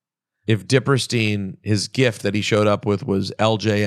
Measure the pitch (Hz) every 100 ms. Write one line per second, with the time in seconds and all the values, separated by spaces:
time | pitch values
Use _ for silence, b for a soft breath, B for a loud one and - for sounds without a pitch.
0 | _ _ _ _ - 110 92 131 135 135
1 | - 120 107 104 95 - - 107 - -
2 | 127 110 104 104 98 107 107 104 104 101
3 | - 98 95 - 110 110 104 104